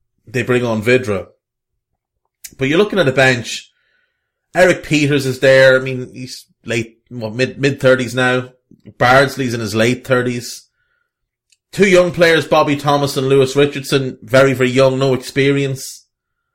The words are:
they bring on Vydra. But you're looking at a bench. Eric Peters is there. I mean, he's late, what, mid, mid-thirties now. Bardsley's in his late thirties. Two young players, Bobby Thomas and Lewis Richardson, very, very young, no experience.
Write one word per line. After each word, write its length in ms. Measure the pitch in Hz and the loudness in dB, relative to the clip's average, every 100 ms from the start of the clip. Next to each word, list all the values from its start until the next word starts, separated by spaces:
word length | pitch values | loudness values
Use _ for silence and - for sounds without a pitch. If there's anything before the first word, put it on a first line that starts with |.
| _ _ _ | _ _ _
they 160 | 120 | -6
bring 240 | 117 123 120 | -2 -2 0
on 160 | 110 | -2
Vydra. 460 | 107 127 107 95 - _ _ _ _ _ _ _ _ _ _ _ - - | 2 0 0 -6 -8 _ _ _ _ _ _ _ _ _ _ _ -20 -6
But 100 | 135 | -2
you're 80 | 160 | 0
looking 220 | 208 202 | 0 0
at 100 | 143 | 0
a 40 | |
bench. 600 | 127 131 120 113 - - _ _ _ _ _ _ _ _ | 2 2 2 -4 -12 -14 _ _ _ _ _ _ _ _
Eric 300 | 165 180 165 | 2 2 2
Peters 400 | - 151 139 143 | -2 0 0 0
is 160 | 131 123 | -2 0
there. 400 | 135 135 135 131 | 4 6 6 4
I 20 | |
mean, 300 | 131 127 123 | 0 -8 -10
he's 320 | 123 127 - - _ - | -14 -16 -18 -20 _ -8
late, 340 | 117 113 _ _ | -6 -6 _ _
what, 240 | 120 110 | -12 -8
mid, 260 | 113 131 - | -4 -4 -2
mid-thirties 560 | 143 - 131 127 117 | -4 0 2 2 0
now. 380 | 123 127 127 123 _ _ _ - - | -2 -2 -2 -6 _ _ _ -16 -2
Bardsley's 560 | 123 131 135 131 131 | 4 4 2 -2 -6
in 60 | 117 | -6
his 140 | 110 | -4
late 320 | 110 117 123 - | -2 0 -2 -2
thirties. 640 | 127 123 120 117 - _ _ _ _ _ _ _ _ _ _ _ | -2 -2 -6 -10 -16 _ _ _ _ _ _ _ _ _ _ _
Two 180 | - 196 | -2 2
young 240 | 180 180 | 4 2
players, 340 | 147 170 160 - | 2 2 2 2
Bobby 300 | 156 151 143 | 0 2 -2
Thomas 400 | 147 143 139 143 | 0 0 0 -4
and 140 | 131 | 0
Lewis 260 | 139 131 139 | 2 2 2
Richardson, 640 | 147 143 131 143 131 - | 0 -2 -4 -4 -4 -10
very, 320 | 110 127 139 | -2 2 2
very 160 | 123 127 | 2 0
young, 300 | 123 135 131 | 2 2 2
no 160 | 135 | -2
experience. 920 | 127 - 143 135 139 139 135 - - _ _ _ _ _ | -2 -4 -2 0 0 -4 -8 -12 -18 _ _ _ _ _